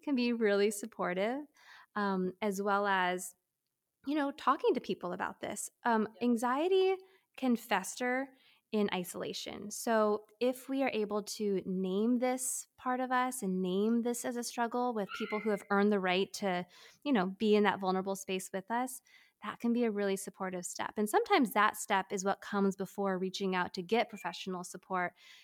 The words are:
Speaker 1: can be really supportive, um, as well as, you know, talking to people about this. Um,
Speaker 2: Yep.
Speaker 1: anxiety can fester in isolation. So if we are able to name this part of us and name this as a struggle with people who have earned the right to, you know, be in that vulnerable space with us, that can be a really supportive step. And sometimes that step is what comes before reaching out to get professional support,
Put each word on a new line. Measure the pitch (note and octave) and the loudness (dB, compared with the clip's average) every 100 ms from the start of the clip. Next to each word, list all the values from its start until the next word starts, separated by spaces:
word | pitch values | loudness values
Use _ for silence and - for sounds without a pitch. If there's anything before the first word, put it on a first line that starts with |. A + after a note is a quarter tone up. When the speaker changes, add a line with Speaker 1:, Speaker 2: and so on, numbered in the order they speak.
Speaker 1:
can | - C4 | -2 0
be | A#3+ | 2
really | A#3 G#3+ G3+ G3+ | 2 2 4 2
supportive, | G#3+ A3+ - F#3 F3+ G#3 C4+ D4 _ - - - - | 0 -8 -6 -4 0 -2 -2 -8 _ -20 -20 -10 -4
um, | G3+ F#3+ F#3 F3+ | 0 0 0 -2
as | G#3+ G3 | -2 -2
well | G3+ G3+ G3+ | 0 2 4
as, | F#3+ F3+ F3+ F#3 - _ _ _ _ _ _ - | 2 2 0 -6 -14 _ _ _ _ _ _ -4
you | D4+ | 0
know, | C#4 | 0
talking | C#4+ - C#4 A#4+ | -2 0 2 4
to | B3 | 2
people | - F#3 F3+ | 0 -4 -4
about | F#3 E3+ - | -4 -6 -6
this. | - G#3 - _ A#3+ | -8 -8 -10 _ 0
Um, | A3+ G#3 | 2 0
Speaker 2:
Yep. | - | -2
Speaker 1:
anxiety | A#3+ A#3 B3 C4 F4 F#4+ F#4+ F#4+ - _ _ - | 0 2 0 0 2 4 4 0 -4 _ _ -4
can | C4 A3+ | 0 0
fester | - G3 F#3+ - B3 B3+ C4+ - _ _ _ | 0 -2 -2 -4 -2 -2 -4 -12 _ _ _
in | G#3+ G3+ | 0 0
isolation. | F#3 F3 - - - - - G#3 | 0 -4 -6 -8 -8 -8 -10 -10
So | - - A3 G#3+ G#3 - - | -8 0 2 4 2 -4 -4
if | B3 B3+ - | -2 -2 -4
we | C4+ | -2
are | C4 | 0
able | A3 G#3+ G#3 | 0 -2 -2
to | G#3 - G#3 F#3+ - | -4 -4 0 0 -2
name | F#3 F#3+ F#3+ A3+ B3 | -2 0 0 2 2
this | B3+ B3+ - - - _ | 0 -2 -4 -6 -10 _
part | C4 B3+ | -4 -2
of | B3+ | 0
us | B3+ B3+ B3 | 0 0 -2
and | F#3+ F#3 | -2 0
name | F#3 F#3+ G#3+ A#3 | 0 2 2 2
this | A#3 A#3+ | 0 -2
as | C4 A#3+ | -4 -4
a | |
struggle | A#3 - A#3 B3 B3 | -6 -4 -2 0 -2
with | A3+ F#3+ - | -2 -4 -4
people | A3 G#3+ | -4 -2
who | G#3+ | 0
have | G3 - | -2 0
earned | G3+ G3+ | 4 4
the | G#3 | 4
right | F#3 F3+ G3 - | 2 2 0 -2
to, | G3+ F3+ F3 - - - | -2 -2 -4 -12 -20 -8
you | D4 | 0
know, | B3 F#3 | 2 2
be | F#3+ A3 G#3 | 2 4 6
in | |
that | G#3 - | 6 2
vulnerable | F#3+ F#3 F#3 G3 | 0 0 0 -4
space | - F#3 - | -4 -6 -4
with | F#3+ F#3 | -8 -4
us, | A#3 B3+ - _ - _ _ | -4 -4 -8 _ -20 _ _
that | G#3 - | -12 -4
can | A#3+ | 0
be | A#3 A#3 | 2 2
a | |
really | G3+ G3+ F#3+ | 0 0 -2
supportive | - - F#3 F#3 F3+ | -6 -8 -6 -6 -8
step. | - - - | -6 -6 -2
And | G#3+ | 2
sometimes | G4 A#4 G4+ A#3 | 2 4 4 4
that | G#3+ G#3 - | 4 4 2
step | - G3 F#3 | 0 0 0
is | G3+ | -2
what | F#3+ F#3 | -2 -2
comes | - G3+ G3 F#3+ | -2 0 2 0
before | F#3 - G3 F#3 | -8 -4 -2 0
reaching | F#3+ F#3 G3 F#3 | -2 -2 -2 0
out | F3+ | -2
to | - | -4
get | F3 A3 A3 | 0 0 0
professional | G3+ F3 E3+ - F#3 | -4 -10 -8 -8 -8
support, | F3+ F3+ - F#3 F3+ - - - | -8 -14 -6 -2 -4 -6 -20 -20